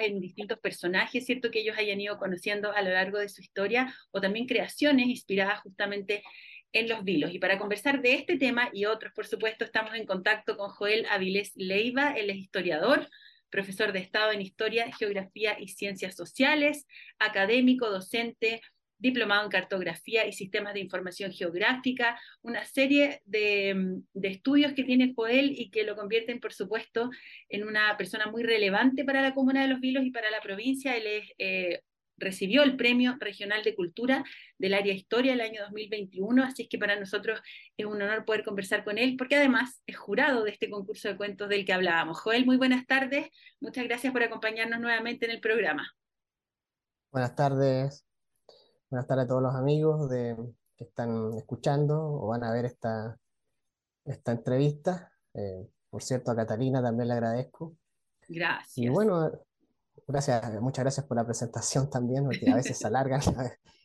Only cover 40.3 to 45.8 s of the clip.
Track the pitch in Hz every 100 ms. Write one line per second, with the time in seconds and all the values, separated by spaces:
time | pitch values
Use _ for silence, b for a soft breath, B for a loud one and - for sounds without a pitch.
40.3 | 247 214 - 208 202 - 135 214 190 101
41.3 | 98 202 202 196 185 185 165 160 165 214
42.3 | 233 254 254 262 254 - 262 262 277 311
43.3 | B B B 226 - 240 247 269 247 233
44.3 | 220 220 226 226 233 233 226 226 - 226
45.3 | 226 220 226 180 147